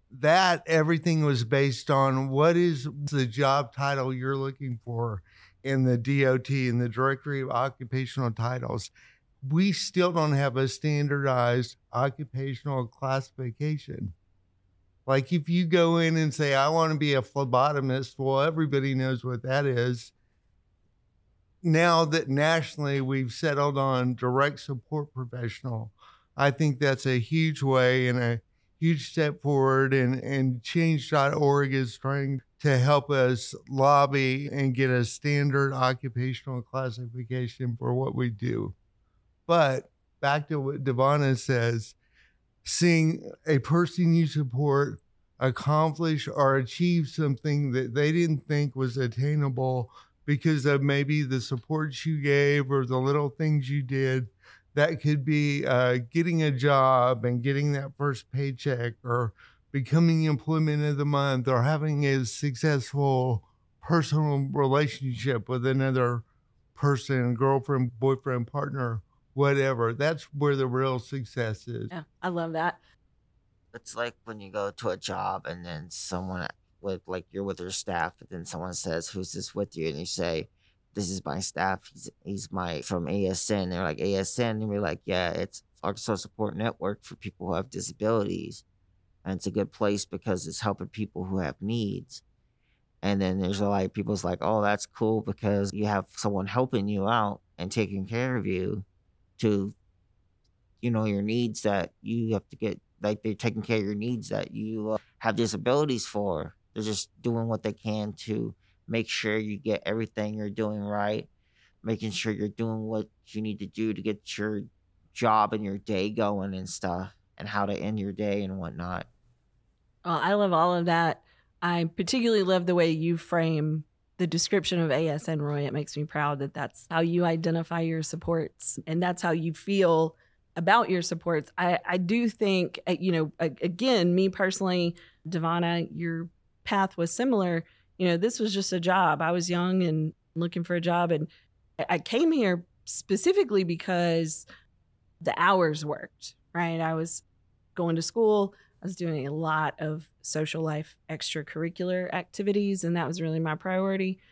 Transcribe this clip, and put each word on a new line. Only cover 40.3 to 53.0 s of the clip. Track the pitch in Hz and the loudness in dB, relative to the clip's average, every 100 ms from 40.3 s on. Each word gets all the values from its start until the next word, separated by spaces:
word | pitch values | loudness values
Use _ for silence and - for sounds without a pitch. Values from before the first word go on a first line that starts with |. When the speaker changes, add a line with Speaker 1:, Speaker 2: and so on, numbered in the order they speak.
| 147 147 | 0 0
Speaker 1:
to | 151 | -2
what | 135 147 | -2 -2
Devonna | 135 123 135 147 139 127 | 0 4 4 4 4 2
says, | - 123 117 117 107 - _ _ _ _ _ _ | 2 2 2 0 -4 -14 _ _ _ _ _ _
seeing | - - 175 165 160 170 - - - | -4 2 4 6 4 0 -6 -6 2
a | 143 | 2
person | - 165 175 - 170 | 4 4 4 4 4
you | 165 156 | 6 4
support | 151 139 120 147 139 143 - _ _ _ - | 0 -2 0 2 4 2 -4 _ _ _ -2
accomplish | 131 120 - 151 160 147 165 156 - | -2 0 2 2 2 0 0 0 -2
or | - 135 135 | 2 4 4
achieve | 123 - 175 175 143 | 0 0 2 2 0
something | - 151 135 156 147 143 | 0 0 0 0 0 0
that | 123 120 120 | 0 -2 0
they | 151 | 2
didn't | 165 170 151 - | 4 2 0 0
think | 147 147 131 | 0 0 0
was | 131 120 | -2 0
attainable | 127 117 143 151 139 127 131 127 113 - - _ - | -2 -2 0 0 0 0 0 -2 -4 -10 -20 _ -2
because | 147 165 156 135 | 0 2 2 4
of | 143 | 2
maybe | 139 143 143 151 | 4 2 2 0
the | 139 131 | 0 -2
support | 113 131 - 156 156 127 160 | -4 -6 -4 -4 -4 -6 -4
you | 151 | -2
gave | 143 143 143 143 131 | 2 4 4 2 2
or | 139 123 | 0 2
the | |
little | 127 | 0